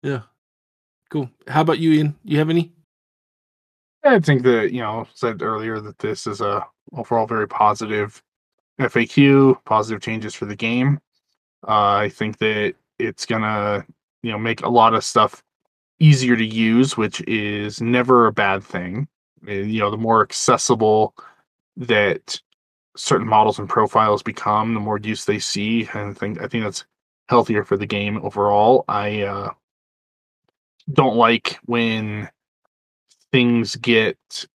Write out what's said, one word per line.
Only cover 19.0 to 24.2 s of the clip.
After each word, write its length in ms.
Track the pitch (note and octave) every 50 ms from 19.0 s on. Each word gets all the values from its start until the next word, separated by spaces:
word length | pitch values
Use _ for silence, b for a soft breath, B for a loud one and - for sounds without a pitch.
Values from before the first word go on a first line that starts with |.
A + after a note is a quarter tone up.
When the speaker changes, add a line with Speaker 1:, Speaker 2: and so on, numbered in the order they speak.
| D3 - _ _ _ _ _ _ _
Speaker 2:
Uh, 60 | G2+
you 280 | G#2 G2 G2 G#2+ A2 A2
know, 100 | G#2 G#2
the 80 | G#2+ A2
more 240 | A2+ A2+ A2+ A2
accessible 920 | G#2 - - - - - B2 A2+ - - B2 A2 A2+ G#2+ G#2+ G#2+ G#2+ G#2+ _ B B B B B B B _ _ _ _ _
that 640 | - B2 A#2 A2+ G#2 G#2 G2 E2 D#2 _ - - - _ _ _ _ _ _ _ _ _ _ _
certain 320 | - - - C#3+ G#2+ A2+ A2
models 300 | G#2+ G#2+ A2 A2 G2+ -
and 100 | G#2 F2
profiles 540 | - A#2 G#2+ G#2 - A2+ A2 G#2+ G#2 G2